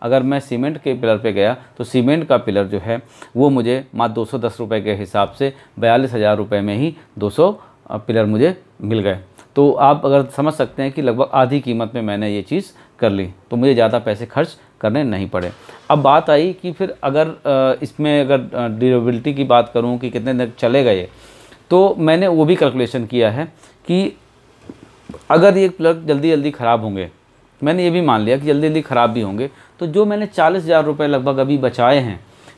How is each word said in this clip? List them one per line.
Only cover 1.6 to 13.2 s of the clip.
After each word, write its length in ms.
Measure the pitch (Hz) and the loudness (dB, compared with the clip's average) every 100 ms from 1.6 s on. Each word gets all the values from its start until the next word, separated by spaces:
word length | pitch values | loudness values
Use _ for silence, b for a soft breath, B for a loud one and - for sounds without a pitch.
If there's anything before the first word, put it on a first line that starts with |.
| B - | B -12
तो 60 | |
सीमेंट 440 | 113 127 123 160 - | -4 0 2 0 2
का 80 | 123 | 0
पिलर 280 | - 101 | 0 -2
जो 140 | 95 101 | -2 -4
है 240 | 90 117 - B B 117 | -6 -8 -8 B B 0
वो 140 | 143 | 2
मुझे 380 | 135 117 127 131 | 2 0 -2 -4
मात्र 200 | - 117 | -4 -4
दो 100 | 110 | -2
सौ 140 | 110 131 | -6 -4
दस 180 | 113 - | -6 -6
रुपये 200 | 113 110 | -4 -4
के 140 | 101 | -2
हिसाब 380 | 101 98 104 101 | -6 -4 -2 -2
से 220 | - 139 135 b - | -2 -6 -6 b -2
बयालीस 340 | 113 117 131 | 2 2 2
हज़ार 240 | 117 104 104 | 0 0 0
रुपये 240 | 104 104 | -2 -4
में 160 | 101 101 | -2 -2
ही 200 | 156 165 B - | -4 -6 B -8
दो 120 | 104 | -4
सौ, 300 | 123 175 208 B B - | 0 0 0 B B -14
अ, 60 | 107 | -10
पिलर 300 | - 113 107 | -2 0 0
मुझे 360 | 107 151 185 - - | 2 0 0 -10 -12
मिल 160 | 101 110 | -4 -2
गए। 200 | 101 92 - b - - | -2 -4 -8 b -6 2
तो 160 | 143 | 4
आप 340 | 127 139 147 143 | 4 4 4 2
अगर 200 | 139 127 | 2 0
समझ 260 | - 151 | -2 -4
सकते 300 | 151 123 - | -2 -4 -4
हैं 100 | 135 | -6
कि 100 | 135 | -4
लगभग 280 | 135 117 135 | -2 0 0
आधी 280 | 135 127 143 | 2 2 0
कीमत 320 | 127 113 113 | -2 -4 -4
में 80 | 120 | -6
मैंने 320 | 110 101 107 | -6 -4 -4
ये 80 | 104 | -4
चीज़ 220 | 92 175 190 b b _ | -4 -6 -8 b b _
कर 120 | 113 | -2
ली, 200 | 98 | 0